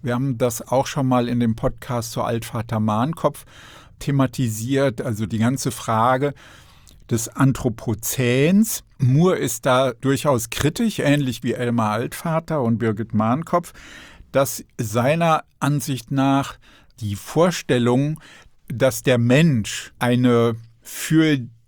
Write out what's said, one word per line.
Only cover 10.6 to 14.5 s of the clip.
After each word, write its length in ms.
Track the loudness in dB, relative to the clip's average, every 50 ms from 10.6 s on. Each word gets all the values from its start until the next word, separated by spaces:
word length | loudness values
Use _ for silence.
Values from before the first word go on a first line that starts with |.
| -2 -2 0 0 -2 -2 0 0
ähnlich 440 | 0 2 2 2 2 -2 -4 -4 -4
wie 100 | -4 -4
Elmar 380 | -2 -2 -2 0 0 0 0
Altvater 720 | 0 -2 -4 -6 -8 -6 -4 -2 -2 -2 -2 -2 -2 0 0
und 160 | 0 0 2
Birgit 340 | 0 -2 -2 -2 -6 -4 -2
Mahnkopf, 600 | 0 0 2 0 -2 -4 -2 -2 -2 -2 -4 -16 -20 -20 -20 -20 -20 -20 -20 -20 -20 -20 _ 0
dass 320 | 0 0 0